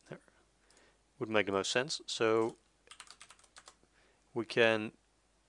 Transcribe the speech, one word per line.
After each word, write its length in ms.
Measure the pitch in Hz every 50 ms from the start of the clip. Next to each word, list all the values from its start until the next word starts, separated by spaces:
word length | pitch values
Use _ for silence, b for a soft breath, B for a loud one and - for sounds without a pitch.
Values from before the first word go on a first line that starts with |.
| _ -
There. 80 | 147 - - _ _ _ _ _ _ _ b b b b b b b b b _ _ _
Would 120 | 127 110
make 160 | 110 107 101
the 60 | 95 98
most 200 | 98 92 - -
sense. 300 | 123 127 160 - - -
So 520 | - - - 120 110 110 113 113 117 - - _ _ _ _ _ _ - - - - - - - - - - _ _ _ - - - - _ _ _ b b b b b b b _ -
we 100 | 123 110
can 480 | - - 127 117 113 113 107 107 113 - _ _ _ _ _ _ _ _ _ _